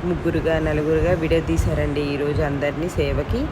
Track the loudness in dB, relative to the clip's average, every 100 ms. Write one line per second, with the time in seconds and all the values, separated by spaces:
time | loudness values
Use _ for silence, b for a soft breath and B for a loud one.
0 | -2 -2 0 0 0 0 0 0 2 2
1 | 2 2 2 0 2 0 2 0 0 0
2 | -2 -2 0 0 0 0 -2 -2 -4 0
3 | 0 0 0 -2 -2